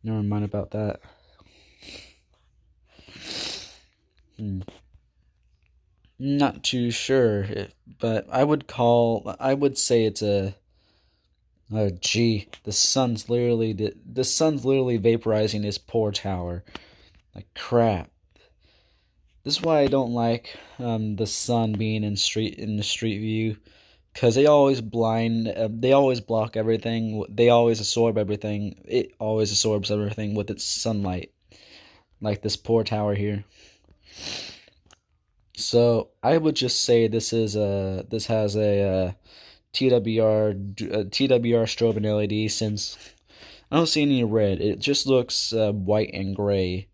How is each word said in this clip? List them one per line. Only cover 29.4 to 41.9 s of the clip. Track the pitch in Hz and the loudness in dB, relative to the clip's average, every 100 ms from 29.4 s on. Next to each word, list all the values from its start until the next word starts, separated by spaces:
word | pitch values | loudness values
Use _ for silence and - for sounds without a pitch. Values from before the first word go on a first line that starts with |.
| 107 | 2
absorbs | 101 113 104 95 | 2 2 0 0
everything | 104 104 107 107 | -2 -2 -4 -4
with | 104 101 | -4 -4
its | 101 | -6
sunlight. | - - 117 107 98 90 - _ _ - - - - _ _ _ | -6 -4 -2 -2 -2 -4 -8 _ _ -20 -20 -20 -20 _ _ _
Like | 107 104 | -4 -4
this | 107 - | -4 -6
poor | - 117 | 0 0
tower | 107 107 104 | 2 -2 0
here. | 101 104 104 98 _ - _ _ _ _ - - - - - - _ _ _ _ _ _ _ _ - | 0 -2 -4 -8 _ -20 _ _ _ _ -16 -12 -12 -14 -18 -20 _ _ _ _ _ _ _ _ -10
So, | - 120 120 113 - _ | 0 2 4 2 -2 _
I | 120 160 | 0 2
would | 156 | 2
just | 147 127 - | 0 -2 -2
say | - 117 113 | 2 4 4
this | 110 110 | 0 -2
is | 113 110 104 | -2 0 0
a, | 104 98 95 95 - | 0 0 -2 -4 -6
this | 113 - | -8 -2
has | 110 104 104 | 0 0 2
a, | 107 101 | 2 2
uh, | 101 95 92 92 _ - - _ _ | 2 2 0 -4 _ -20 -20 _ _
T | - 131 | 0 4
W | 123 107 110 | 4 2 2
R, | 110 107 107 | 4 4 2
d-, | 98 98 98 107 | -2 -8 -8 -4
uh, | 107 98 | -4 -4
T | - 135 | -2 2
W | 127 117 117 | 4 4 2
R | |
strobe | 113 - 117 | 2 0 0